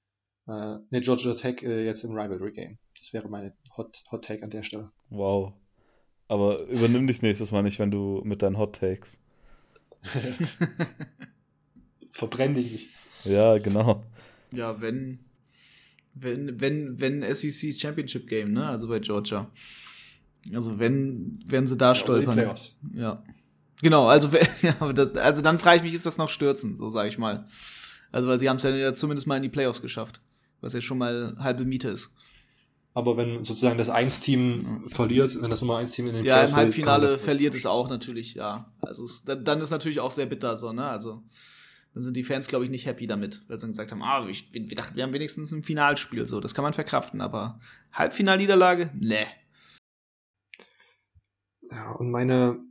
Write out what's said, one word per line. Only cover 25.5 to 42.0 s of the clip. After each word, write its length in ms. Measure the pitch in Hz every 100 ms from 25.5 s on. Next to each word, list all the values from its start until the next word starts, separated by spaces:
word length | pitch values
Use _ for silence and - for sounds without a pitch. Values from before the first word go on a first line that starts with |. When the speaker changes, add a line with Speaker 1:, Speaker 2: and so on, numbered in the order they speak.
| 165
Speaker 3:
frage 200 | 180 175
ich 40 |
mich, 120 | 170
ist 120 | 170 175
das 100 | 160
noch 120 | 156
stürzen, 480 | - 143 135 110 -
so 140 | 110
sag 180 | 110 104
ich 100 | 113
mal. 300 | 110 101 - - - - - - _
Also 160 | 113 127
weil 100 | 127
sie 100 | 131
haben's 140 | 127
ja 320 | 135 135 135
zumindest 320 | 127 147 147 135
mal 100 | 135
in 60 |
die 60 | 135
Playoffs 340 | 147 131 113
geschafft, 380 | - - 110 - _ _ _ _
was 120 | -
ja 80 | 127
schon 180 | 117 127
mal 380 | 120 120 117 -
halbe 240 | 139 123
Miete 240 | 131 131 127
ist. 280 | 98 - _ - _ _ _ _ _ _
Speaker 1:
Aber 220 | 123 120 117
wenn 280 | 117 117
sozusagen 340 | 110 107 123 117
das 120 | 117
eins 300 | 117 131 -
Team 600 | - 127 123 120 - 110
Speaker 3:
Ja. 40 | -
Speaker 1:
verliert, 540 | - 117 123 135 127
wenn 80 | 117
das 100 | 110
Nummer 180 | 123 113
eins 140 | 120
Team 140 | - 123
in 80 |
den 100 | 113
Speaker 3:
Ja, 220 | 127 131 143
Speaker 1:
Playoffs 40 |
Speaker 3:
im 40 |
Speaker 1:
verliert, 200 | 143 113
kann 100 | 113
man 80 | 147 143
Speaker 3:
Halbfinale 160 | 143
Speaker 1:
das 80 | 135
Speaker 3:
verliert 320 | - 143 143 127
es 100 | 98
auch 240 | 110 127
natürlich, 440 | 120 127 117 113
ja. 380 | - 104 104 - _
Also 240 | - -
es, 200 | 120 -
dann, 200 | 131 135
dann 160 | 127 151
ist 100 | 147
natürlich 300 | 156 156 143
auch 120 | 127
sehr 140 | 143 131
bitter 300 | 139 127 110
so, 160 | 117
ne? 140 | 117 139
Also 380 | 107 113 110 - _ - - - _ _
dann 80 | -